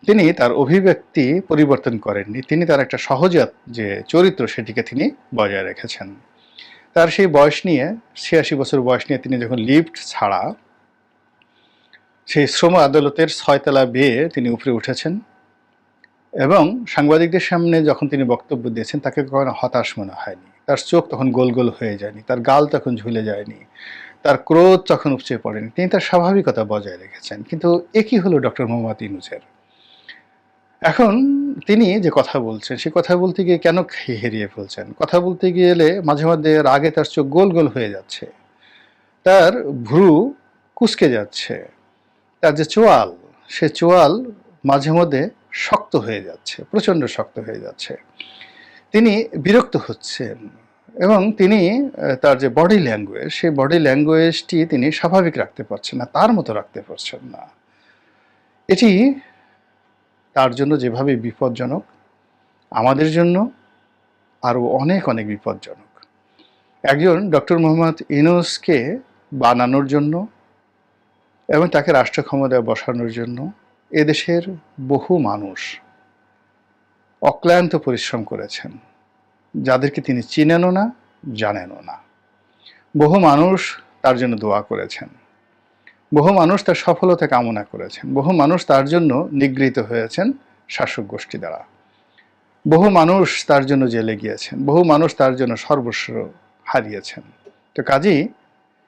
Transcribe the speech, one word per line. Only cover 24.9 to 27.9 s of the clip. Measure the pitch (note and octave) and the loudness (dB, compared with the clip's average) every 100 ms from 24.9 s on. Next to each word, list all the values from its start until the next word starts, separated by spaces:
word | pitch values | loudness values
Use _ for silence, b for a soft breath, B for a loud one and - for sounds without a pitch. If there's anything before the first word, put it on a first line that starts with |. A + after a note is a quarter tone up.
| D3+ D3+ | 0 0
উপচে | C3 - A#2 | -4 -4 -8
পড়েনি। | - G#2+ A2+ | -6 -8 -10
তিনি | C#3+ F3+ | -6 -2
তার | F#3+ | -2
স্বাভাবিকতা | - F3+ E3+ G3 D#3+ A#2+ | 0 0 2 0 0 -2
বজায় | G#2+ G#2+ G2+ F2+ | -2 -4 -8 -16
রেখেছেন। | - - - A2+ | -20 -20 -16 -16
কিন্তু | A2 E3 E3+ E3+ - | -10 -4 0 0 0